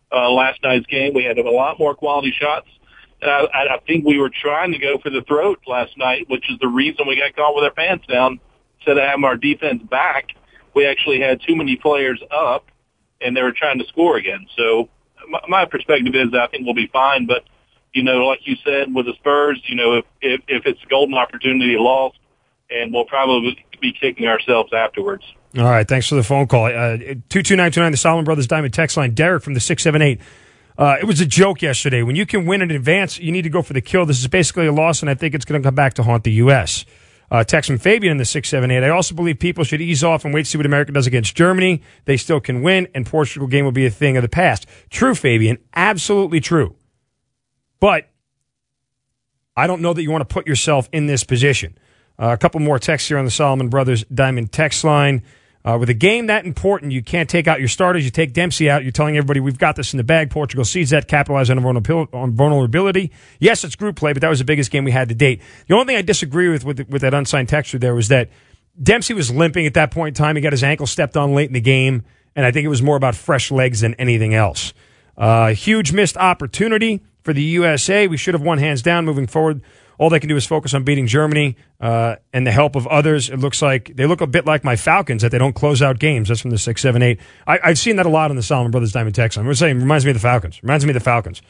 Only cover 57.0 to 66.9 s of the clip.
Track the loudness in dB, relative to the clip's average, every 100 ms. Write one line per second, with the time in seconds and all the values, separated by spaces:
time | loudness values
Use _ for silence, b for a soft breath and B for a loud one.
57 | -4 -4 0 0 0 0 0 0 2 2
58 | -2 -2 -2 0 -2 0 2 2 0 -2
59 | 0 0 0 0 0 0 0 0 -6 -4
60 | 2 2 2 -4 -4 -2 -2 -2 2 0
61 | 2 0 0 0 2 2 2 0 0 -2
62 | -2 -6 -4 2 4 4 2 0 0 0
63 | -4 b b b 2 2 -4 -6 -6 -2
64 | -2 0 0 0 0 0 0 -2 0 0
65 | 0 2 2 0 B B B 2 2 -2
66 | 0 -2 -2 0 0 0 -4 -8 -4